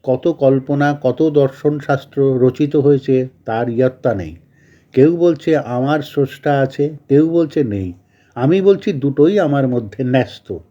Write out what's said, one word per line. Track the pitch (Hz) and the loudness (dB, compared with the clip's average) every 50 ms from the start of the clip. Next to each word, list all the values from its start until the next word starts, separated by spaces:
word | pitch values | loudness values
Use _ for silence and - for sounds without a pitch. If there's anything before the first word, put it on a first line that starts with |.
| - | -2
কত | 135 127 127 - | -2 -4 0 0
কল্পনা, | 175 156 - 143 135 135 135 131 - 143 143 143 143 147 147 | -4 -2 2 2 2 2 2 -2 -2 -2 0 0 0 -2 -2
কত | - - 127 156 160 160 | -2 -4 0 0 0 2
দর্শনশাস্ত্র | 147 147 139 135 - - - 151 151 147 - - 143 127 - - - 139 139 135 131 | 2 2 0 0 -2 -4 -4 -4 -4 -4 -2 -4 -4 -4 -4 -8 -4 -2 0 0 2
রচিত | 123 127 127 127 - 151 143 147 | 2 2 0 2 0 -4 0 0
হয়েছে, | 151 135 143 143 131 131 - 131 131 127 131 _ _ _ | 0 2 2 2 2 0 0 -2 -2 -2 -4 _ _ _
তার | 120 110 113 120 123 | -6 -4 -4 -4 -4
ইয়ত্তা | 113 117 127 127 127 - - 127 110 | 0 0 0 0 -2 -2 -4 -4 -4
নেই। | 98 85 78 78 - _ _ _ _ _ _ _ _ _ _ - | -4 -6 -10 -12 -16 _ _ _ _ _ _ _ _ _ _ 2
কেউ | 127 135 160 175 | 4 4 4 4
বলছে | 170 170 175 160 147 - 165 156 | 2 0 0 0 0 -2 -2 -2
আমার | 143 - 113 123 123 131 143 151 151 | -2 -2 -4 -4 -4 -2 0 -2 -2
স্রষ্টা | 143 - - 147 139 135 - - - 147 143 139 | -4 -4 -2 -2 -2 -2 -4 -6 -2 -2 0 0
আছে, | 135 131 - - 143 151 156 143 _ - | 0 -2 -2 -4 -4 -4 -4 -12 _ 2
কেউ | 135 143 156 165 | 2 2 2 2
বলছে | 165 170 165 147 - 156 139 | 2 0 0 0 -2 -2 -2
নেই। | 113 104 98 95 90 90 - _ _ _ _ _ _ _ | -2 -2 -4 -6 -8 -10 -14 _ _ _ _ _ _ _
আমি | 120 123 143 175 196 | -2 0 0 2 2
বলছি | 185 202 196 190 - 214 175 | 4 2 2 2 0 -4 -4
দুটোই | 131 127 143 135 143 147 170 208 202 | -2 -4 -2 2 4 4 4 4 2
আমার | 175 143 143 143 135 | 0 2 0 0 0
মধ্যে | 127 123 120 110 101 - - 131 | 0 -2 -2 -4 -6 -8 -6 -2
ন্যস্ত। | 127 127 131 120 - - - _ - 98 80 - _ | 0 0 0 0 -2 -8 -20 _ -12 -12 -12 -12 _